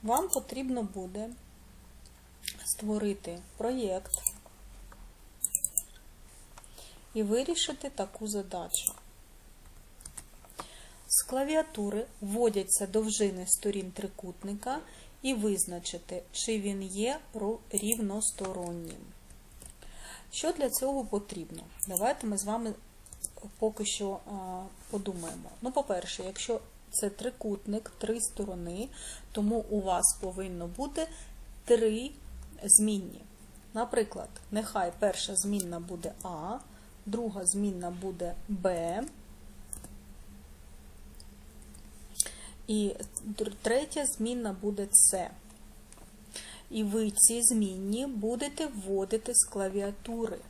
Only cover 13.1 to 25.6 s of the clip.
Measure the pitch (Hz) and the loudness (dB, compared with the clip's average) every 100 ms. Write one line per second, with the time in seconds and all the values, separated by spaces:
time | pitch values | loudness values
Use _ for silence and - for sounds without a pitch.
13.1 | 208 202 185 180 - 208 196 185 180 196 | 2 2 2 2 2 2 -2 -4 -4 -6
14.1 | - 180 180 202 202 247 277 - - - | -6 -10 -8 -6 -6 -4 -4 -6 -16 -18
15.1 | - 262 254 208 196 180 175 175 170 - | -4 0 2 4 2 0 -2 -6 -8 -6
16.1 | 180 - - - 220 202 196 190 190 226 | -8 -6 -6 0 2 2 -2 -4 0 0
17.1 | 269 - 226 202 226 - - 208 226 208 | 0 -4 -4 -2 -2 0 0 2 2 2
18.1 | 202 214 - 190 185 175 170 165 - - | 2 0 0 -4 -4 -4 -4 -6 -10 -14
19.1 | - - - - - - - - - - | -16 -18 -18 -18 -18 -16 -16 -14 -12 -12
20.1 | - - - 311 349 269 - 262 277 220 | -12 -8 -2 0 2 2 2 2 0 2
21.1 | 202 202 202 160 165 - - - 180 220 | -2 -2 -8 -8 -10 -12 -6 2 4 4
22.1 | 285 226 202 202 220 226 208 - - - | 2 0 -2 0 0 0 -6 -12 -20 -18
23.1 | - - - 208 - 220 214 208 - 202 | -10 -10 -10 -14 0 0 2 -2 0 -2
24.1 | 196 - 202 185 185 190 - - 208 196 | -4 -6 -8 -4 -6 -8 -12 -4 -2 -2
25.1 | 180 165 165 - - | -4 -6 -8 -12 -6